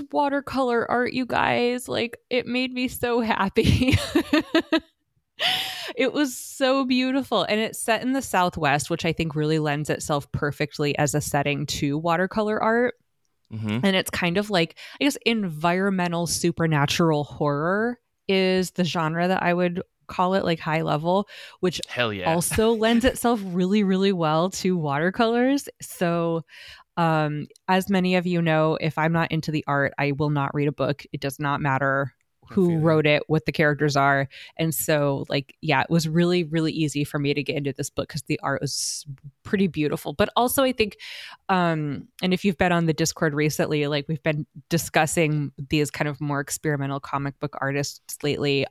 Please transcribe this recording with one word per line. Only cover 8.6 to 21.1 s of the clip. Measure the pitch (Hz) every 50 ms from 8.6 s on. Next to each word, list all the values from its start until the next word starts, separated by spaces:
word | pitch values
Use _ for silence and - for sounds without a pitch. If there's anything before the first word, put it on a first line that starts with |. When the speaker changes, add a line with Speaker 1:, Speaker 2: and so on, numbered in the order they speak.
| 156 139 139 147 - -
Speaker 1:
which | 170 - -
I | 165 156
think | - 165 160 147
really | 156 151 151 160 156
lends | 151 151 143 151 151 -
itself | 151 - - - 151 143 139 -
perfectly | - - 156 143 139 - - - - - 147 147 -
as | - 147 147 -
a | 147
setting | - - - 143 139 143 143 139 147
to | - - - 156 139 143
watercolor | 156 165 170 165 170 185 190 - 220 208 208 214 -
art. | 214 220 226 233 247 240 - _ _ _ _ _ _ _ _ _ _ -
Speaker 2:
Mm-hmm. | 113 107 113 107 104 120 143
Speaker 1:
And | 196 190
it's | 185 - -
kind | - - 185 170 170
of | 202 208 214
like, | 208 170 165 - - - - - - -
I | 269
guess, | 285 - - -
environmental | 226 233 220 196 175 151 151 160 175 175 185 196 202 190 185 175 175 170 170 175
supernatural | 160 - - - 175 170 - 165 160 156 143 143 143 - - 170 165 156 147 143
horror | - - - 156 147 143 143 156 175 190 208 226 240 240 - _ _ _ _ _
is | - 190 190 190 185 185 185 185 -
the | - - 180
genre | 147 - 175 160 156 165 170 175
that | 180 185 - -
I | 175 175
would | 175 180 175 175 185 - - _ _ _
call | - - - 180 185 190
it, | 196 -
like, | 175 165 -
high | - 165 151 160
level, | 160 160 151 147 160 175